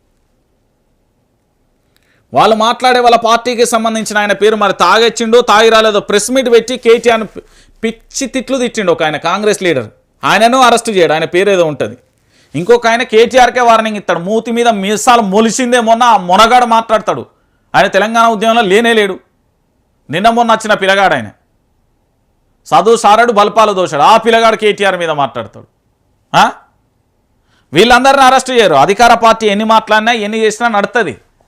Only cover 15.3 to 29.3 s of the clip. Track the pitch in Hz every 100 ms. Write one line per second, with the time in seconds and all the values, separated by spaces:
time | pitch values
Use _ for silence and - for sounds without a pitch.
15.3 | 196 226 220 247 247 226 226 240 208 180
16.3 | 190 220 247 240 226 226 220 - 143 101
17.3 | _ _ _ _ 151 190 190 214 226 233
18.3 | 220 226 233 202 202 233 226 202 180 _
19.3 | _ _ _ _ _ _ _ - 156 220
20.3 | 233 233 226 214 202 190 196 190 147 104
21.3 | - _ _ _ _ _ _ _ _ _
22.3 | _ _ _ - 156 196 233 214 214 240
23.3 | 208 208 214 214 190 170 147 165 220 220
24.3 | 226 226 220 214 196 196 180 170 147 135
25.3 | 123 107 113 107 _ _ _ _ _ _
26.3 | 160 220 - _ _ _ _ _ _ _
27.3 | _ _ _ _ 147 226 240 269 277 262
28.3 | 262 254 247 196 143 156 202 233 233 226